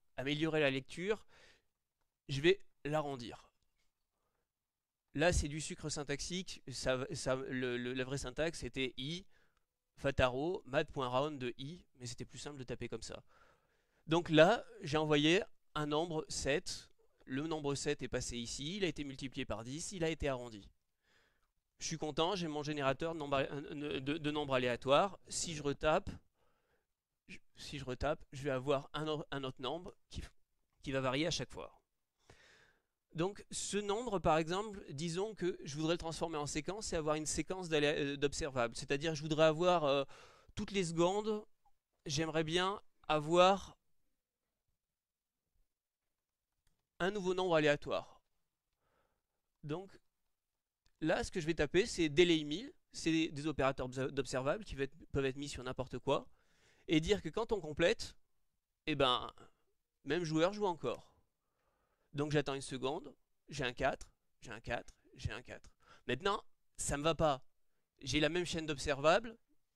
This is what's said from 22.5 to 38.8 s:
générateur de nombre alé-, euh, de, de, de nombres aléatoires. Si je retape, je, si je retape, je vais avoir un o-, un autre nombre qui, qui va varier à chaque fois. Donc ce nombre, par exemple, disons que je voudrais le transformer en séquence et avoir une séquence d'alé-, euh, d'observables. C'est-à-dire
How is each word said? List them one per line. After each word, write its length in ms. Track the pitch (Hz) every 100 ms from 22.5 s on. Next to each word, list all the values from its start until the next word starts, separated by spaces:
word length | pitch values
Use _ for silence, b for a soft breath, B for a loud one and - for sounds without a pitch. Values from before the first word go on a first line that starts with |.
| 147
générateur 520 | 147 147 135 135 165
de 40 | 165
nombre 180 | 143 139
alé-, 120 | 139
euh, 240 | 143 160
de, 240 | 151 147 156
de, 200 | 135 160
de 120 | 147
nombres 240 | 151 143
aléatoires. 640 | 131 123 120 127 143 196 - -
Si 260 | - 175
je 80 | 156
retape, 460 | 143 139 156 170 - - - _ _ _ _ _ _ _ _ _ -
je, 100 | 95 - -
si 220 | - 147
je 60 |
retape, 400 | 131 123 139 165 -
je 100 | 135
vais 80 | 143
avoir 380 | 131 131 135 -
un 120 | 147 156
o-, 160 | 151 -
un 140 | 139
autre 160 | 135 -
nombre 340 | 131 165 185 - _
qui, 140 | - - - _ _ _ _
qui 100 | -
va 80 | 135
varier 260 | 131 135 165
à 40 |
chaque 200 | 156 127
fois. 260 | - 62 - _ _ _ _ b b b b b b b _ _
Donc 300 | 160 180 208 -
ce 260 | - - 196
nombre, 420 | 208 202 247 196
par 200 | 170 156
exemple, 460 | 160 185 220 196 -
disons 440 | 139 170 165 214
que 240 | 196 180 -
je 120 | 160 143
voudrais 180 | 160
le 40 | 170
transformer 400 | 165 156 170 160
en 80 | 147
séquence 460 | 156 151 202 208
et 40 | 175
avoir 200 | 156 156
une 100 | 151
séquence 420 | - 156 185 175
d'alé-, 460 | 156 147 156 143
euh, 20 | 143
d'observables. 580 | 139 - 156 131 117
C'est-à-dire 400 | -